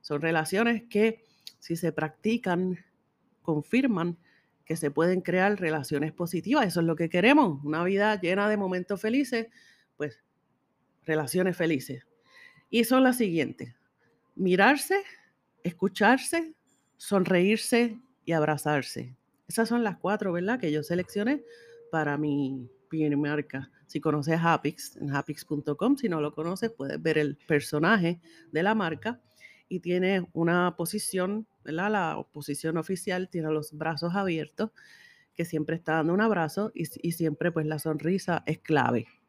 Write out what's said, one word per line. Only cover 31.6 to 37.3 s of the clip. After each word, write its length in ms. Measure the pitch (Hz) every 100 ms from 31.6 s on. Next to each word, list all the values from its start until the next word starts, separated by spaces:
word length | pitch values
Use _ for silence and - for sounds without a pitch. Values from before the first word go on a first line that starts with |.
¿verdad? 260 | - 160 196
La 360 | 214 170 151 -
posición 460 | 147 147 143 160 165
oficial 500 | 160 185 - 180 185
tiene 220 | 175 156
los 220 | 156 151
brazos 420 | 151 165 160 170
abiertos, 560 | 190 196 160 151 - 220 _ - - - _ _
que 100 | -
siempre 320 | 170 156 151 165
está 180 | 165
dando 200 | 160 156
un 60 | 185
abrazo 520 | 220 196 160 - 214
y, 100 | - 165 - -
y 60 |
siempre, 400 | 165 160